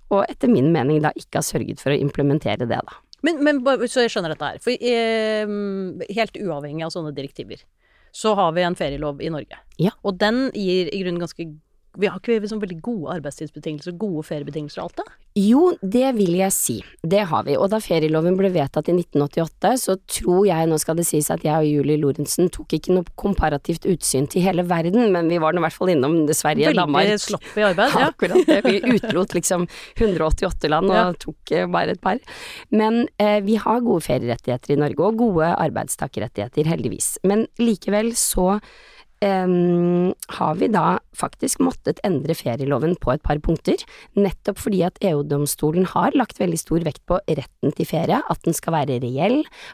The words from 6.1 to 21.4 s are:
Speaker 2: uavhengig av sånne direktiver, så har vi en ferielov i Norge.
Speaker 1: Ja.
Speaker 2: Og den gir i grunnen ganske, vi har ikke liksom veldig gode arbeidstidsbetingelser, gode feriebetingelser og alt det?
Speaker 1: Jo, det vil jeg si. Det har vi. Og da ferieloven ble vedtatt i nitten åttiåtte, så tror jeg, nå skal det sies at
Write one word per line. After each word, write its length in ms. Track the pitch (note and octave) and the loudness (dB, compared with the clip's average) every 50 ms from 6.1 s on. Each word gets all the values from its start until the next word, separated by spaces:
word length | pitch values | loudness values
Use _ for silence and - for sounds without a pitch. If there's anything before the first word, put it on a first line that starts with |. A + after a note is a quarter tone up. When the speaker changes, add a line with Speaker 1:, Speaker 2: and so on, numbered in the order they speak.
| G3 A3+ A3 - - - | -4 -4 -4 -4 -6 -6
Speaker 2:
uavhengig 420 | G#3 F#3 D#3 C#3+ C#3+ D3 C#3+ D#3+ D#3+ | -6 -6 -6 -6 -8 -8 -8 -8 -8
av 100 | E3 - | -6 -6
sånne 180 | F#3 D#3+ D3+ C#3+ | -8 -8 -8 -8
direktiver, 480 | D3 C3+ C#3 - - A#2+ F#2+ - - - _ _ _ _ _ _ _ _ _ - | -8 -10 -10 -10 -14 -14 -14 -16 -18 -20 _ _ _ _ _ _ _ _ _ -10
så 180 | - - A3 G#3+ | -4 -2 0 2
har 160 | G3 F#3+ E3 | 2 2 2
vi 100 | D#3+ F3+ | 2 2
en 140 | F3+ F3 F3+ | 0 0 0
ferielov 460 | - F3+ C#3 C#3+ C#3+ D3+ D3 C#3+ C#3 - | -2 -4 -4 -4 -4 -6 -6 -6 -6 -6
i 60 | E3 | -6
Norge. 240 | E3 C#3+ - - - - _ - - - | -6 -8 -10 -12 -16 -20 _ -12 -4 -2
Speaker 1:
Ja. 120 | D3+ G#3 - - - | 0 0 -2 -2 -4
Speaker 2:
Og 140 | G3+ F#3 F3+ | -4 -2 0
den 300 | G#3 G#3 A3+ B3+ C4+ B3+ | 0 0 0 0 -2 -2
gir 380 | - A3 G3 F#3 F3+ F#3 F3+ D#3 | -4 -4 -2 0 0 0 0 -2
i 80 | - G3 | -4 -6
grunnen 220 | F#3 F3+ E3+ F3 F3 | -4 -4 -4 -6 -6
ganske, 220 | D#3+ - - E3+ D#3+ D3+ D#3 _ _ _ _ _ _ - | -8 -8 -10 -12 -12 -14 -16 _ _ _ _ _ _ -6
vi 120 | - G3 F#3 | -2 -2 -2
har 120 | - F#3+ | -2 -2
ikke 180 | - A#3+ A#3 A3 | -2 0 0 0
liksom 200 | G3+ G3+ A3 G#3+ | -2 -4 -6 -6
veldig 160 | G#3 F#3 F3 D#3+ | -6 -8 -8 -8
gode 360 | - A#3+ A#3+ G3+ C#3+ - E3+ F3 | -8 -6 -6 -6 -6 -6 -6 -8
arbeidstidsbetingelser, 800 | D3 D3 - - D#3+ D3+ - D3+ - E3 D3+ D3 - F3+ F3 E3+ | -8 -10 -10 -10 -12 -12 -12 -10 -8 -8 -8 -8 -8 -12 -8 -6
gode 240 | G#3+ G#3 F3 D3+ D#3 | -6 -4 -4 -4 -6
feriebetingelser 560 | - D#3+ D3 C#3+ C#3 C#3+ D#3+ D3 D3 - F3 | -6 -8 -8 -8 -8 -8 -8 -10 -10 -10 -10
og 60 | E3 F3 | -12 -10
alt 100 | - - | -10 -10
det? 80 | G#4 - - - _ _ - | -12 -12 -14 -20 _ _ -2
Speaker 1:
Jo, 260 | G#3 G3 G#3 A#3 C#4+ F4 F4+ E4+ - - | 2 4 6 6 6 6 4 2 0 -2
det 300 | F#3 G3 B3 C4 C4+ B3 | -2 0 2 2 2 2
vil 220 | G#3+ G3+ E3+ E3+ F3+ | 2 2 2 2 2
jeg 140 | F#3+ G3 | 2 0
si. 240 | - - - - A#2+ G#2+ - - - _ - | 0 -2 -2 -4 -4 -6 -10 -14 -14 _ -2
Det 220 | D#3+ F#3 G3+ G#3 E3 | 0 2 2 2 2
har 160 | D#3 G#2+ G2+ | 0 -2 0
vi. 120 | - C#3+ | 0 2
Og 140 | - - F#3+ | 2 2 2
da 100 | G#3+ A3 | 0 -2
ferieloven 580 | G#3 - F3 E3 D#3 D#3 D#3 D#3+ D#3+ F3+ F#3 F#3+ | -2 0 0 0 2 2 2 2 2 2 2 2
ble 100 | G3 G3 | 2 2
vedtatt 360 | F#3 E3 C#3 C#3 - D#3 D3+ - | 2 0 -2 -2 -2 -4 -2 0
i 80 | E3+ | 0
nitten 240 | F3+ F3 - - C#3+ C#3+ | 0 0 0 0 0 0
åttiåtte, 500 | C#3+ - - E3 D#3 - _ - G3 B3+ | 0 0 -2 -4 -4 -4 _ 0 0 0
så 200 | B3+ - - F#3+ F#3+ _ - | 0 0 -2 -2 -4 _ -8
tror 380 | - - - F#3 F3+ F#3 G3+ G3 | -8 -4 0 2 4 4 4 4
jeg, 200 | E3+ D#3+ E3 E3 | 4 2 2 2
nå 120 | D#3+ D#3 | 2 0
skal 160 | - - D#3+ | 0 -2 -2
det 100 | E3+ E3+ - | -2 -2 0
sies 200 | - D3+ D3+ - | 0 0 0 0
at 120 | E3 E3 | -2 -2